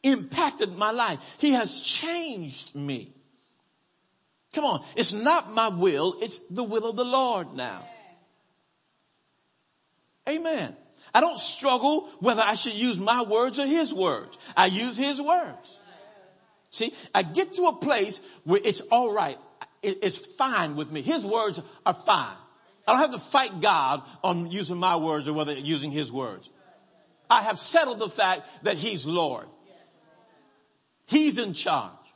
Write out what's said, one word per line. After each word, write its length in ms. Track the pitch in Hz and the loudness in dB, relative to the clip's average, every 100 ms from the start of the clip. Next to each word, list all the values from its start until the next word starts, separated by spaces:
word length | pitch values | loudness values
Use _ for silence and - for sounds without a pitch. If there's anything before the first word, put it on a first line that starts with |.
impacted 720 | 269 269 - - 302 - 202 180 | 4 2 0 0 0 0 -6 -2
my 160 | 208 | -2
life. 440 | 233 226 151 - - | 0 -2 -2 -10 0
He 120 | 294 | 4
has 280 | 254 214 - | 4 2 -2
changed 960 | - - 320 339 330 220 156 127 - 143 | 0 0 0 -4 -6 -8 -10 -10 -12 -8
me. 360 | 143 127 101 _ _ _ _ _ _ _ _ _ _ _ _ _ _ | -6 -6 -10 _ _ _ _ _ _ _ _ _ _ _ _ _ _
Come 120 | - | -2
on. 200 | 294 165 - - | 0 -2 -4 0
It's 160 | - | 0
not 400 | 208 247 330 247 | 2 2 2 2
my 160 | 214 226 | 0 0
will. 500 | 175 185 143 170 180 | 2 2 2 0 -2
It's 180 | 226 - - | -8 -8 -10
the 120 | 185 | -8
will 260 | 233 220 226 | -4 -2 -4
of 80 | 220 | -4
the 80 | |
Lord 500 | 247 269 262 208 156 | 0 0 0 -2 -6
now. 280 | 135 123 92 87 - - _ _ _ _ _ _ _ _ _ _ _ _ _ _ _ _ _ _ _ _ _ - | -8 -10 -10 -16 -20 -20 _ _ _ _ _ _ _ _ _ _ _ _ _ _ _ _ _ _ _ _ _ -6
Amen. 480 | 311 330 294 139 - _ _ - | -4 -2 -2 -4 -10 _ _ 2
I 80 | 220 | 4
don't 180 | 330 269 | 4 2
struggle 680 | - - 277 247 262 311 - - | -4 0 2 2 2 0 -2 -2
whether 220 | 214 226 | 0 4
I 120 | 208 | 2
should 200 | 214 254 | 2 -2
use 260 | 208 247 190 | 0 0 0
my 220 | 196 247 | 0 0
words 360 | 226 220 254 254 | 2 2 2 0
or 80 | 277 | 0
his 260 | 320 302 | 2 0
words. 460 | 190 180 120 - - - - | 0 0 0 -6 -18 -4 4
I 100 | 185 | 4
use 300 | 190 247 220 | 4 -2 -2
his 240 | 277 277 | -2 -2
words. 600 | 294 349 254 127 - - - - - - - _ _ _ _ | 2 0 0 -10 -20 -20 -20 -20 -20 -20 -20 _ _ _ _
See, 220 | - 226 - - | -6 -6 -8 0
I 80 | 196 | 0
get 320 | 180 170 370 | 2 -2 -2
to 120 | - 359 | 2 0
a 100 | - | 2
place 440 | 277 247 202 - - - | 0 2 0 -4 -14 -14
where 160 | 151 196 | 0 2
it's 180 | 214 - | 2 -2
all 320 | - 233 247 | 2 2 2
right. 240 | 208 160 127 - _ - _ | 0 -2 -6 -16 _ -20 _
It, 160 | 214 190 | -4 -2
it's 140 | 196 - | -2 -4
fine 600 | - - 262 226 165 147 | -12 -2 0 2 -2 -4
with 140 | 151 | -6
me. 120 | 151 | -6
His 220 | 135 320 | -2 -2
words 360 | 196 220 214 165 - - - | 0 0 0 -4 -12 -4 -2
are 80 | |
fine. 420 | 175 - 185 117 95 - _ _ _ - | -2 2 2 0 -10 -20 _ _ _ 2
I 60 | |
don't 80 | 254 | 4
have 120 | 302 | 4
to 180 | 240 - | 0 0
fight 300 | 277 254 185 | 0 0 0
God 420 | 151 170 131 143 - - | 2 4 2 -2 -6 -4
on 280 | 151 175 170 | -2 -2 -4
using 260 | 185 165 175 | -6 -6 0
my 200 | 185 170 | 0 2
words 320 | 156 151 143 | 0 -2 -2
or 40 | |
whether 200 | 151 147 | -4 -4
using 380 | 139 139 156 147 | -4 -4 -2 -2
his 200 | 143 135 | -6 -6
words. 400 | 127 123 92 - _ _ _ _ _ _ _ _ | -6 -8 -10 -18 _ _ _ _ _ _ _ _
I 120 | 233 | 4
have 160 | 214 196 | 4 -2
settled 420 | - 330 294 220 | 2 2 2 -2
the 80 | 214 | -6
fact 560 | - 190 185 - - | 0 0 0 -6 -6
that 120 | 208 185 | -4 -2
he's 300 | 208 185 131 | -4 -4 -4
Lord. 400 | 175 156 127 - _ _ - _ _ _ _ _ _ _ _ _ _ _ _ _ | -2 -2 -4 -12 _ _ -20 _ _ _ _ _ _ _ _ _ _ _ _ _
He's 320 | 294 302 240 | 4 4 2
in 140 | 214 | -4
charge. 380 | 165 196 151 98 - - | -4 0 0 -2 -14 -20